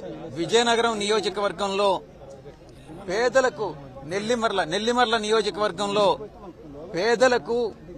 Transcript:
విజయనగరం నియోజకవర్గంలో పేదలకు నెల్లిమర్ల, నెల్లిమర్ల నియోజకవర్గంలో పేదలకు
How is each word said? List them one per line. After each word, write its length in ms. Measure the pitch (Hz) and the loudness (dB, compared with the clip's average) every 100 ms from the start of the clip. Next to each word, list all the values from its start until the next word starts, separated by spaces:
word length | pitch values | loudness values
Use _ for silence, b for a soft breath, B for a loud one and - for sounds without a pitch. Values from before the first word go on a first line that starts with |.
| - 156 - | -10 -12 -10
విజయనగరం 720 | 135 165 226 240 233 233 214 | -6 2 4 4 4 2 0
నియోజకవర్గంలో 1000 | 202 220 196 190 202 170 196 190 202 170 - - - - 143 - - - - 165 196 | 0 0 0 0 -2 -2 -2 2 2 2 -4 -18 -18 -18 -18 -20 -20 -20 -18 -12 -6
పేదలకు 680 | 196 247 262 254 208 196 147 135 - | 0 2 4 2 0 -6 -8 -14 -14
నెల్లిమర్ల, 600 | 147 190 214 240 220 196 | -8 -4 -2 0 0 0
నెల్లిమర్ల 520 | 156 190 220 247 233 226 | -2 -2 0 2 2 2
నియోజకవర్గంలో 1040 | 214 220 202 202 208 175 202 202 196 156 208 - 190 - 151 143 - | 2 2 2 0 -2 -2 0 4 4 2 -4 -16 -18 -18 -16 -16 -8
పేదలకు 800 | 160 214 226 254 247 156 233 233 - - | -2 0 4 4 4 0 -2 -2 -6 -16